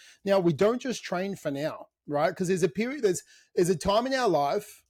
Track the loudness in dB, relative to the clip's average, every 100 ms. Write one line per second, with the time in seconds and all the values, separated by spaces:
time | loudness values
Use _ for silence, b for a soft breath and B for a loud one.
0 | B B 2 4 4 4 2 2 -4 -8
1 | -6 -6 -6 -6 -6 -4 -6 -6 -16 _
2 | -6 0 0 0 -2 2 0 0 -4 0
3 | 0 0 -6 b b 0 0 0 0 0
4 | 0 0 2 2 0 -2 -6 -20 _